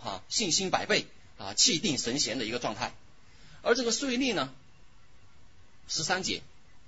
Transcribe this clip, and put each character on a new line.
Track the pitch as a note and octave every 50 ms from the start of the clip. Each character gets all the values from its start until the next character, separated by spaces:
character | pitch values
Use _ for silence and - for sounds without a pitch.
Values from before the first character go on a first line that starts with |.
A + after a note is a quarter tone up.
| -
啊， | A2+ G2 F2+ - -
信 | - - A3+ F3+
心 | D3+ - G3 F#3
百 | - G#2 F2+
倍 | - G#3+ E3 - - - - - - - -
啊， | A2 G2 G#2
气 | - - - A3 D#3
定 | - G#3 C#3
神 | A#2 - A#2+ A#2 D3
闲 | - A#2 G#2+ C3+
的 | A#2
一 | G#2+
个 | A#2 A#2+
状 | - B2 A2
态。 | G#2 A#2+ G#2+ - - - - - - - - - - - - - - -
而 | F3+ A#3+
这 | C4 B3+
个 | A#3 A3
税 | - C#4+ C#4 A#3+ A#3+
吏 | C#4 C4 A3
呢， | E3 C3+ C3+ - - - - - - - - - - - - - - - - - - - - - - - - - - -
十 | - - - D#3+
三 | - F#3 F#3 F#3
节， | - G#3 - - - - - - - - - -